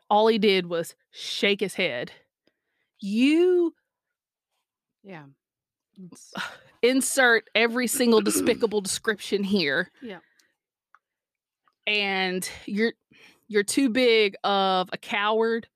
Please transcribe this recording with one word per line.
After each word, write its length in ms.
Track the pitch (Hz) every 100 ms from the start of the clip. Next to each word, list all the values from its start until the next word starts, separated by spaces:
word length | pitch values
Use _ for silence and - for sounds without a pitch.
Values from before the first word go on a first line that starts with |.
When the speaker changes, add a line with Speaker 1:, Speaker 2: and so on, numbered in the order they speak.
| -
Speaker 1:
All 180 | 208 226
he 100 | 226
did 280 | 208 190 175
was 300 | 170 160 - _
shake 480 | - - - 202 202
his 160 | 196 -
head. 360 | 170 123 - - _ _ _ _ _ _ _ _
You 760 | 196 220 269 320 359 359 339 - _ _ _ _ _ _ _ _ _ _ _ _
Speaker 2:
Yeah. 220 | 196 165 139 139 _ _ _ _ _ - 180
It's 220 | - - - - -
Speaker 1:
<sighs> 240 | _ _
insert 640 | 240 262 - 269 247 226 -
every 340 | 208 233 240 240
single 340 | 262 240 220
Speaker 2:
<clears throat> 0 |
Speaker 1:
despicable 600 | 208 - 269 214 214 208
description 640 | 190 - 220 202 - 202
here. 460 | 196 202 143 143 185 _
Speaker 2:
Yeah. 180 | 240 180 _ _ _ _ _ _ _ _ _ _ _ _ _ _ _ _ 208
Speaker 1:
And 640 | 208 202 190 185 185 - - -
you're, 280 | 202 226 - _ _ - _ -
you're 160 | 208
too 260 | 202 277 269
big 460 | 247 247 220 202 -
of 460 | 202 196 190 185 185
a 40 | -
coward 680 | - 214 208 220 226 226 -